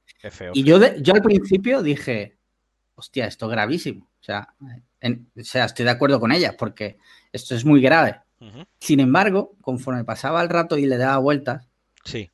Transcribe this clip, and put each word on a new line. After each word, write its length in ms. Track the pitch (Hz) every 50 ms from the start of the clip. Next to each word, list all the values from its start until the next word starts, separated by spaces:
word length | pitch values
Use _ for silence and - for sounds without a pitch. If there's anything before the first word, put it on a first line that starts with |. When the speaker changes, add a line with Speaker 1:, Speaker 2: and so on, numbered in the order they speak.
| _ _ _ _
Speaker 1:
Es 120 | - 104 -
feo, 160 | - 95 90 90
Speaker 2:
Y 100 | 135 135
Speaker 1:
feo. 20 |
Speaker 2:
yo 140 | 147 165 190
de, 220 | 220 - - 156
yo 120 | 139 175 185
al 60 | 214
principio 600 | 214 220 202 190 196 - 196 190 196 240 262 269
dije, 560 | 180 147 147 139 - - 120 107 101 - _ _ _ _ _ _ _ _ _ _ _ _ _
"Hostia, 300 | _ - - _ 135 117
esto 180 | 104 - _ 113
es 60 | 110
gravísimo". 560 | 117 110 104 110 156 170 - 147 101 98 - _ _ _
O 40 | _
sea, 300 | - 101 104 123 - _ _ 139 131 120 120 _ _ _ _
en, 320 | - 120 123 120 - _ _
o 80 | 117 117
sea, 220 | - - 127 120
estoy 200 | 107 - - 120
de 60 | 120
acuerdo 280 | 120 120 143 139 139 120
con 120 | 117 113
ella, 240 | 143 175 165 110 -
porque 400 | - 120 107 - - 107 101 - _ _ _ - _ _ _ -
esto 220 | 113 - - 123
es 100 | 117 120
muy 160 | 151 151 139
grave. 380 | 123 131 151 165 147 107 - - _ _ _ _
Speaker 1:
Ujú. 260 | 120 107 101 127 170 _ _ _
Speaker 2:
Sin 200 | - - 147 139
embargo, 560 | 135 127 135 175 202 214 190 196 - - _ _
conforme 420 | _ - 127 123 127 135 127 123 117
pasaba 400 | - 113 - - 135 160 170 175
el 60 | 170
rato 280 | 170 170 165 165 165
y 80 | 147 143
le 120 | 135 127
daba 200 | 120 127 131 139
vueltas, 500 | 135 131 143 147 143 139 127 123 127 - _ _ _ _ _ _ _ _
Speaker 1:
Sí. 240 | - - 113 101 -